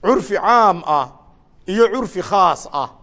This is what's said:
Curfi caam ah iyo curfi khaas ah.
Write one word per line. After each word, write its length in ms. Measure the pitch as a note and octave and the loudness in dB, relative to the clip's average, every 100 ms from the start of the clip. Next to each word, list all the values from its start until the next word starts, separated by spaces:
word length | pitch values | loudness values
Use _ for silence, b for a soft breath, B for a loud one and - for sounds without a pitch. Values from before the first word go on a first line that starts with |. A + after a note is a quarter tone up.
Curfi 340 | F#3+ C4 - G3 | 2 0 0 -2
caam 480 | F3 A#3+ A3 F3 D#3 | 2 4 4 2 -2
ah 220 | D3+ C3 - _ _ _ _ - | -2 -2 -12 _ _ _ _ -8
iyo 220 | G3 A#3 | 0 0
curfi 320 | A#3 A3 F3+ | 0 -6 -8
khaas 460 | F3 G3+ F3+ C#3+ - | -4 2 2 0 -6
ah. 160 | D3 B2+ - | -8 -8 -12